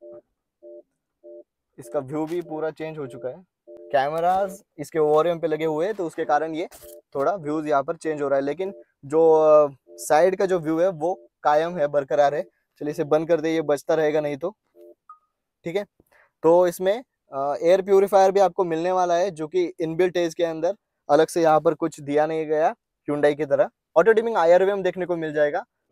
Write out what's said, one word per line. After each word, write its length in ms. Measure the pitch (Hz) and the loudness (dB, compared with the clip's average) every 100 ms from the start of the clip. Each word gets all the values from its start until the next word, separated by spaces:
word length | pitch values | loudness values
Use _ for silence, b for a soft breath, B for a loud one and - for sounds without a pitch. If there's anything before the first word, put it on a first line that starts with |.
| 294 - _ _ _ _ - - - _ _ _ - 294 - _ _ - | -20 -20 _ _ _ _ -20 -20 -20 _ _ _ -20 -20 -20 _ _ -20
इसका 200 | 139 147 | -10 -10
view 280 | 131 151 156 | -8 -8 -6
भी 140 | 175 | -8
पूरा 300 | 160 156 160 | -10 -8 -8
change 280 | 156 156 156 | -8 -12 -12
हो 80 | 131 | -14
चुका 220 | - 127 | -12 -14
है। 160 | 156 185 _ - | -14 _ _ -20
Cameras 960 | - - 143 139 160 170 190 196 - _ - | -20 -4 -2 -2 -2 -2 0 -4 -8 _ -16
इसके 200 | 147 165 | -8 -2
ओवरव्यू 400 | 151 151 165 165 | 2 4 2 -2
पे 80 | 160 | -4
लगे 180 | 151 | -4
हुए 220 | 160 151 180 | -2 -2 -4
हैं, 80 | |
तो 120 | 208 165 | -4 -6
उसके 180 | 165 | -6
कारण 300 | 165 147 160 | 0 0 0
ये 140 | 156 196 - - - _ | -6 -8 -12 -20 -20 _
थोड़ा 200 | 143 139 | -4 -2
views 320 | 196 147 156 151 | -2 -6 -6 -2
यहाँ 160 | 143 | -2
पर 140 | 139 165 | -2 -6
change 260 | 160 151 | -6 -4
हो 60 | 143 | -2
रहा 80 | 139 | -2
है, 80 | |
लेकिन 300 | 139 151 190 - b _ | -2 -4 -8 -10 b _
जो, 280 | 139 156 165 | -2 4 6
अ, 420 | 156 156 151 147 139 _ | 6 6 6 4 -2 _
side 460 | - - 156 180 185 | -14 0 2 4 2
का 100 | 196 | 0
जो 120 | 180 | -2
व्यू 200 | 156 160 | -2 0
है 100 | 185 | 0
वो 420 | 160 165 190 _ _ | -2 -6 -6 _ _
कायम 360 | 156 151 165 180 | 0 2 0 -2
है, 80 | 147 | -2
बरकरार 480 | 147 135 147 143 | -2 0 0 2
है। 80 | 147 185 _ _ _ | 0 -8 _ _ _
चलिए 120 | 147 | -8
इसे 140 | 156 | -6
बंद 240 | 151 151 160 | 0 0 2
कर 120 | 165 | -2
दे, 140 | 160 | 0
ये 80 | 160 | -2
बजता 320 | 151 143 - | -2 -2 -2
रहेगा 260 | 160 151 151 | 0 0 0
नहीं 160 | 147 139 | -4 -6
तो, 200 | 175 - _ _ - _ _ - _ _ _ _ | -8 -12 _ _ -20 _ _ -20 _ _ _ _
ठीक 120 | 170 180 | -8 -6
है। 80 | 202 _ _ b b _ | -8 _ _ b b _
तो 240 | 160 170 180 | 4 4 4
इसमें, 380 | 170 185 226 - _ _ | 0 -2 -2 -6 _ _
अ, 240 | 139 143 139 | -6 -6 -2
air 200 | 165 190 | 2 2
purifier 500 | 190 196 196 202 190 | 4 2 4 4 4
भी 80 | 190 | 4
आपको 240 | 185 175 | 2 0
मिलने 280 | 180 160 175 | -2 -2 -2
वाला 220 | 185 180 | 0 0
है 160 | 170 196 | 0 -2
जो 180 | 156 156 | -4 -4
कि 240 | 185 175 - | -2 -4 -4
inbuilt 360 | 160 165 185 175 | -4 0 0 0
है 100 | 170 | -4
इसके 180 | 156 | -2
अंदर, 320 | 170 160 170 208 _ _ - | -4 -2 -4 -4 _ _ 2
अलग 160 | 147 160 | 4 4
से 160 | 175 | 2
यहाँ 180 | 160 156 | 2 4
पर 140 | 160 | 2
कुछ 260 | 156 165 156 | 0 -4 -6
दिया 260 | 143 147 156 | -4 -2 0
नहीं 200 | 160 151 | -2 -4
गया 280 | 156 170 226 _ _ - | 0 0 -2 _ _ -6
Hyundai 260 | 147 147 147 | 0 0 0
की 100 | 143 | 0
तरह। 240 | 135 135 - _ - | 0 0 -4 _ 2
ऑटो 160 | 180 | 4
डिमिंग 240 | 220 226 214 | 4 2 2
आईआरवीएम 460 | 165 180 190 202 | 4 4 4 0
देखने 240 | 185 180 175 | -4 -4 -4
को 100 | 170 | -4
मिल 160 | 156 | -4
जाएगा। 320 | 151 147 170 247 _ _ | 0 0 -2 -8 _ _